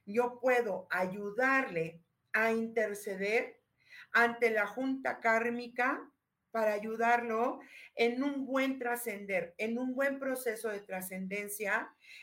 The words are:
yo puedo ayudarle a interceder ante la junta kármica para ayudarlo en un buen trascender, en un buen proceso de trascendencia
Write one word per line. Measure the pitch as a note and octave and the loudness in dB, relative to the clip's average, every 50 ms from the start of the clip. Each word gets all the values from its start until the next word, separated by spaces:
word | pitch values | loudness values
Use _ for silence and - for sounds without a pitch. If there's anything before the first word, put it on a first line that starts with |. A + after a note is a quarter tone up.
| _ | _
yo | G3 G#3 A#3 B3 B3 - - | -2 0 2 2 2 0 0
puedo | B3 C4 B3 A#3+ A#3 G3+ F#3 F#3 - - | 2 4 4 4 4 2 -2 -4 -4 -2
ayudarle | F3 F#3 F#3+ F#3 F#3+ G#3 G3+ G3+ G3+ A#3+ B3+ C4+ C4+ C4+ - - F3 E3 E3 E3 - - _ _ _ _ _ _ | 0 0 0 0 -2 -4 -6 -4 0 2 2 4 4 4 2 0 0 -2 -2 -4 -6 -12 _ _ _ _ _ _
a | - A3 A3+ A3+ | 0 2 2 2
interceder | A3+ A3+ A3+ A3+ - A#3 G#3+ G#3 G3+ G3 - G#3 F#3+ F#3 G3 G#3 A3 B3 - - - _ _ _ _ _ _ _ - - - - | 2 0 0 0 0 0 0 0 -2 -6 -6 -6 -4 -2 0 0 2 0 0 -2 -8 _ _ _ _ _ _ _ -20 -20 -6 0
ante | - A3+ A#3 A#3 A#3 - A#3+ A3+ | 4 4 4 4 4 2 2 4
la | A3 G#3+ G3+ | 4 2 0
junta | G3 - B3+ C4 C4+ C4+ C4+ - B3 - - | 0 -2 -2 -2 -2 -2 0 -2 -2 -2 0
kármica | - A3+ A3 A3+ A3+ A#3+ A#3 A#3+ A#3+ A#3+ - B3 B3 C4+ D4+ - - - _ _ _ _ _ _ _ _ | 2 2 2 2 2 0 -2 -4 -6 -6 -2 0 0 0 0 -2 -6 -12 _ _ _ _ _ _ _ _
para | - A3+ A3 G#3+ | -2 0 2 2
ayudarlo | G#3 G#3 G#3+ A3 A3 A3+ A#3 A#3 A#3+ A#3+ A#3 A3+ A3 A3+ A#3+ C#4 - - - - - - - - _ | 2 0 -2 -4 -2 2 4 4 4 4 2 0 0 0 0 0 -2 -6 -12 -18 -20 -20 -20 -8 _
en | - A#3 A#3+ B3 B3+ C#4 | 2 2 2 2 2 0
un | D4 C#4 C4+ C4 | 0 0 -2 -2
buen | A#3+ C4 C4 C4+ C4+ C4 C4 | 0 0 2 2 2 0 -2
trascender, | A#3+ A#3+ A#3+ A#3+ - A3+ G3+ G3+ G3+ G3 F#3+ F3 E3+ - - - | -2 -2 -2 -2 -4 -4 -6 -6 -4 -2 0 0 0 -2 -4 -4
en | G#3+ A3+ A#3 B3 | -2 -2 -2 -2
un | B3+ B3+ B3 | -2 -2 0
buen | C4+ C#4 C#4 C4+ C#4 | 0 0 0 0 -2
proceso | C4+ C4+ B3+ B3+ - A#3 G#3+ - - A3 | -2 -2 -2 -2 -2 -4 -4 -4 -4 -6
de | G#3 G3+ | -6 -6
trascendencia | - - F#3 F#3 F#3 - F#3+ F#3 F#3+ F#3+ G3+ G#3 G3+ G3+ G3+ - G#3 F#3+ G#3+ A#3 D4 - - _ _ - - - | -8 -8 -8 -8 -6 -6 -6 -6 -4 -4 -4 -6 -6 -6 -6 -4 -2 0 0 -2 -2 -6 -12 _ _ -20 -20 -20